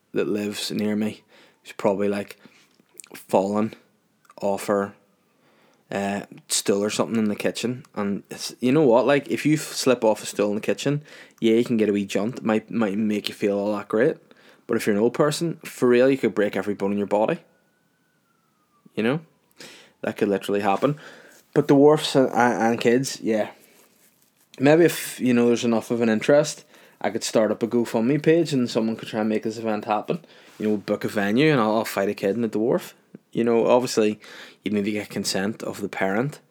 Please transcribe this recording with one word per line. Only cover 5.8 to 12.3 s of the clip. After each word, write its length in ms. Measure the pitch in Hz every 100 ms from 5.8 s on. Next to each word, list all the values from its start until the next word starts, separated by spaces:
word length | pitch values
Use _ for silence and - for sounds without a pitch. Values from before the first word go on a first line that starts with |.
| -
uh, 320 | - 98 101 - - -
stool 340 | - - 101
or 80 | 104
something 260 | - 82 113
in 120 | 107
the 80 | 101
kitchen, 480 | 101 - 113 127 -
and 300 | - 101 98 -
it's, 240 | - - -
you 140 | 123
know 100 | 143
what, 240 | 147 113 120
like, 220 | 143 -
if 180 | 117 147
you 80 |
f-, 180 | 151 -
slip 300 | - - 123
off 180 | 110 104
a 60 | -
stool 220 | - 104
in 80 | 104
the 40 |
kitchen, 420 | - 101 139 147 - - - -
yeah, 140 | 113
you 100 | 113
can 120 | 120 117
get 120 | 104
a 40 |
wee 120 | 101
junt. 340 | 101 98 104